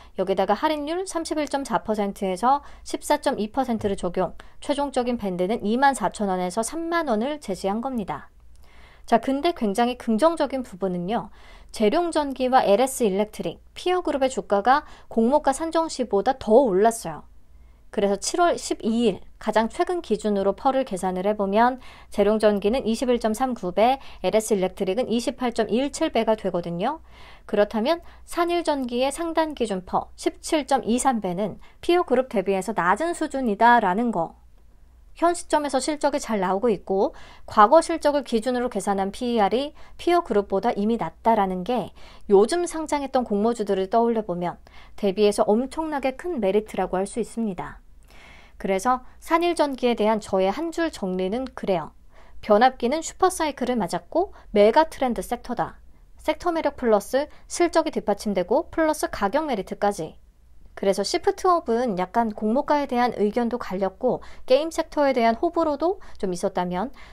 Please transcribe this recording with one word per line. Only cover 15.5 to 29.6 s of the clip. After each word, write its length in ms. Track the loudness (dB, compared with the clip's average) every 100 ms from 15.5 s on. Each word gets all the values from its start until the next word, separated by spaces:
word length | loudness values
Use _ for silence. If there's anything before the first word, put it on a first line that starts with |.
산정 340 | -2 0 0 -2
시보다 520 | -4 -2 0 0 -2
더 140 | 4
올랐어요. 680 | 6 6 4 2 2 -6 -12 -16 -20 -20 -20 -20 -20 -12
그래서 240 | -2 0 0
칠월 420 | -2 2 2 2
십이 480 | -4 -4 -2 0 0
일 140 | 0 -8 -10
가장 300 | -2 0 0
최근 340 | 0 -2 -2
기준으로 520 | -2 -2 0 0 0
퍼를 320 | 0 0 0 -2
계산을 420 | -4 -4 -2 -2
해보면 540 | 0 0 4 2 2 -10 -20 -6
재룡전기는 800 | 0 2 4 4 4 2 0 0
이십일 320 | -2 0 0
점 140 | 0
삼구 400 | -2 -2 -4 -4
배, 260 | 2 4 2 -4 -6
엘에스 300 | 0 0 2
일렉트릭은 560 | 0 0 -2 -2 -2 0
이십팔 420 | -2 -2 -4 -4
점 160 | -2 0
일칠 420 | 0 -2 -2 -2
배가 260 | 0 0 0
되거든요. 640 | -2 -4 -4 -4 -4 -6 -12 -20 -20 -20 -4
그렇다면 540 | 0 2 0 0 -2 -4 -20
산일전기의 880 | -8 -2 0 0 0 -2 -2 -2 -2
상단 440 | -2 -4 -2 -2
기준 280 | -2